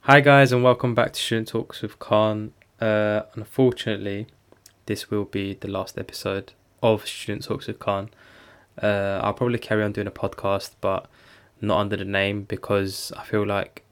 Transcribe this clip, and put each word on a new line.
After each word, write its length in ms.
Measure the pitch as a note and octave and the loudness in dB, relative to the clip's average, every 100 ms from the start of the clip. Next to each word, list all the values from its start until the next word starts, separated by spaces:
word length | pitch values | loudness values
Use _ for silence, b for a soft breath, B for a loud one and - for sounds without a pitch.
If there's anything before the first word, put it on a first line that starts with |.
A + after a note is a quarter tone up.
| - | 8
Hi 80 | C#3+ | 8
guys, 320 | C#3+ C#3 C3+ | 10 8 8
and 140 | B2 | 6
welcome 280 | B2+ B2 B2+ | 4 4 2
back 200 | A2+ B2 | 2 0
to 80 | - | -2
Student 260 | - A2+ A2 | -2 -2 -2
Talks 360 | A2+ - - | -6 -6 -10
with 180 | G#2 - | -12 -12
Khan. 520 | - G#2+ G#2+ G#2+ G#2+ - _ _ | 0 2 4 0 -8 -14 _ _
Uh, 420 | A2+ G#2+ G#2+ G#2 - | 0 2 2 0 -4
unfortunately, 920 | - G#2+ - C3 B2 - G#2 G2+ G2 A2 _ _ - - _ - | -12 -10 2 2 2 -4 -4 -4 -6 -8 _ _ -20 -20 _ -8
this 220 | G2+ - | -8 -4
will 160 | G#2 | -4
be 300 | G2+ G2+ G2 | -4 -6 -6
the 160 | G2 G2+ | -8 -6
last 260 | G2 G2 - | -6 -6 -10
episode 560 | - - G2 G2 F#2+ _ _ _ | -12 -8 -6 -6 -8 _ _ _
of 240 | A#2+ G#2+ - | 2 2 -2
Student 380 | - - G#2+ | -12 -8 -8
Talks 240 | - G#2+ - | -6 -8 -6
with 100 | G#2+ | -8
Khan. 320 | - G2 G#2 B B B B B B - | -4 -4 -4 B B B B B B -4
Uh, 380 | G#2 G2+ G2 G2 | -2 0 -2 -2
I'll 120 | G#2 | -2
probably 260 | G2+ B2 A#2 | 0 -2 -2
carry 240 | - G#2+ | 0 0
on 80 | G#2 | 0
doing 160 | G2+ G2+ | -2 -6
a 20 | |
podcast, 640 | - G#2+ - G2 G2 - _ | -4 -6 -4 -2 -2 -4 _
but 260 | G2 F#2+ - b b b b _ | -2 -2 -6 b b b b _
not 180 | G#2 G2+ | 0 0
under 180 | G2+ G2+ | 0 -4
the 80 | |
name, 380 | G2 G2+ G2 G2+ | -2 0 0 -2
because 680 | G2+ G#2 - G2+ G2 G2 - - | -6 -8 0 0 0 -6 -12 -12
I 60 | |
feel 240 | - G#2+ G2+ | -4 -2 0
like 380 | G2+ F#2+ - _ | -2 -4 -12 _